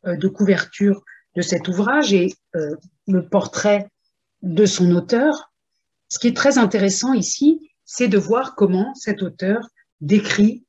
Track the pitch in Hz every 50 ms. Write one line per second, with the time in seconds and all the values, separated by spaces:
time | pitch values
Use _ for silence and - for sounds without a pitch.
0 | - 185 175 147 160 190 - - 208 190 190 165 - - - - 202 202 196 202
1 | _ - - _ _ _ _ 180 175 - 180 170 - 185 175 180 202 226 269 302
2 | 285 226 196 185 175 185 - _ _ _ - 170 156 147 156 - _ - _ _
3 | _ - 190 180 - - - 196 196 - - - - 208 208 202 202 208 _ _
4 | _ _ _ _ _ _ _ _ - 185 160 170 214 190 - - 180 175 175 175
5 | 175 - 240 233 269 302 285 302 - _ _ _ _ _ _ _ _ _ _ _
6 | _ _ - - - 240 - - - 277 254 254 233 190 - 208 196 196 190 -
7 | - 254 269 220 190 - - - 277 294 320 311 - _ _ _ _ - - -
8 | 247 202 190 202 160 165 226 247 269 - - - 208 180 185 185 208 269 269 -
9 | - 220 202 - 196 170 - - 185 190 214 240 247 - _ _ _ _ _ _
10 | 151 143 202 208 202 - - - 208 220 254 247 _